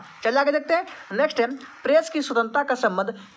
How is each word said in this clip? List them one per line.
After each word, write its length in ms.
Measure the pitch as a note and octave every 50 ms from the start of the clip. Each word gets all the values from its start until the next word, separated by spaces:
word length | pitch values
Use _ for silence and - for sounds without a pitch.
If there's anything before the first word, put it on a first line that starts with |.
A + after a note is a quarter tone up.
| - - - - -
चलिए 140 | A3+ A#3+ C#4
आगे 120 | C#4 C#4+
देखते 220 | C#4+ D4+ C#4+ - E4
हैं, 120 | E4+ F#4 - - - - -
Next 280 | F#3+ A3 D4 D#4 D4+ -
है, 100 | A#3 A#3+ C#4 - - - - -
प्रेस 260 | - - C#4+ D#4+ D#4+ -
की 120 | - D#4
स्वतंत्रता 400 | C4+ - C4 A#3 A3+ A3+ - C#4+
का 120 | C#4+ C#4+ B3+
संबंध 380 | B3 B3 G#3+ F#3 F#3 G3 G#3+ G3+ - - - -